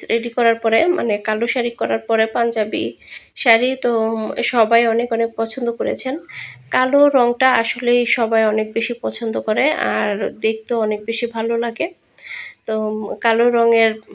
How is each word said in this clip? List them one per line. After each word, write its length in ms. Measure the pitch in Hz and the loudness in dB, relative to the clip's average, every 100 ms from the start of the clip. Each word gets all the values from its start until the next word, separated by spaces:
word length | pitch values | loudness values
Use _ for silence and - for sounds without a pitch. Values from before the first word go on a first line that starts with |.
| - | -2
রেডি 200 | 226 233 | -2 -2
করার 280 | 240 233 226 | 0 2 2
পরে, 200 | 226 226 349 | 2 2 2
মানে 260 | - 240 208 | 2 0 -2
কালো 280 | 208 214 233 | -2 -2 -2
শাড়ি 240 | 262 240 | -2 -2
করার 280 | 233 226 226 | -2 -2 -2
পরে 260 | 220 220 220 | 0 0 0
পাঞ্জাবি 600 | 233 233 233 214 226 - - - - - - | 0 -2 0 -2 -2 -4 -8 -18 -20 -20 -2
শাড়ি 340 | 254 226 247 262 | 2 4 2 0
তো, 160 | 247 226 | 0 0
উম, 200 | 220 220 214 - | 0 -2 -4 -4
সবাই 380 | 233 247 220 233 233 | -2 2 4 4 4
অনেক 200 | 226 240 | 0 0
অনেক 160 | 226 226 226 | -2 -2 -2
পছন্দ 320 | 226 - 233 | -6 -2 -4
করেছেন। 440 | 233 220 220 254 320 - - - - - | -2 -4 -4 -4 -6 -8 -16 -18 -20 -4
কালো 280 | 254 254 285 285 | 0 2 4 6
রঙটা 380 | 277 240 240 262 | 6 2 2 2
আসলেই 480 | 247 226 - 240 247 233 | 2 0 -2 0 2 2
সবাই 360 | - 220 226 220 | 0 0 2 2
অনেক 220 | 220 214 | 0 -2
বেশি 200 | 226 226 233 | -4 -4 -6
পছন্দ 320 | 220 220 226 220 | -6 -4 -4 -4
করে 260 | 220 220 285 - 214 | -2 0 0 0 -2
আর 220 | 214 214 202 226 214 | -2 -2 -2 -4 -2
দেখতেও 380 | 220 220 - 233 | -4 -4 -4 -2
অনেক 200 | 214 214 214 | -2 -2 -4
বেশি 200 | 226 226 | -4 -4
ভালো 280 | 226 226 233 | -4 -4 -2
লাগে। 300 | 233 233 359 - _ - - - - - | -4 -4 -6 -8 _ -20 -18 -16 -16 -14
তো, 100 | - 220 | -6 -4
উম, 180 | 214 214 208 214 | -4 -6 -6 -2
কালো 300 | 233 226 240 | 2 4 4
রঙের 420 | 233 233 226 226 220 - | 4 4 4 4 0 -10